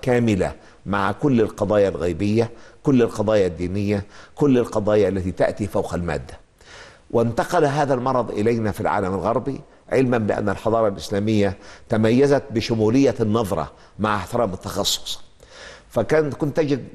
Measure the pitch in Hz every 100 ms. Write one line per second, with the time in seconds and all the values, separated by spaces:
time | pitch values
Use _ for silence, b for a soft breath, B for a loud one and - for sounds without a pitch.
0 | 127 120 113 95 78 - B B - 101
1 | 98 104 147 120 98 - 98 104 98 85
2 | 87 82 101 110 117 - B B 151 127
3 | 117 - 107 107 92 82 90 101 101 101
4 | - B B - 147 127 113 107 101 107
5 | 95 95 90 85 90 - 104 104 - 85
6 | 85 71 64 - - _ B B B B
7 | B 117 117 113 143 175 147 143 131 127
8 | 123 127 110 - 110 117 107 92 80 98
9 | 92 98 104 123 120 131 - b b 120
10 | 127 123 104 110 104 92 107 113 110 98
11 | - 101 107 107 98 92 B B - 110
12 | 110 123 139 139 - 110 - 113 107 131
13 | 135 - 107 110 101 85 73 - B -
14 | 107 104 92 120 110 92 98 90 - -
15 | - - - - B B B B B 120
16 | 101 156 147 110 151 170 143 135 -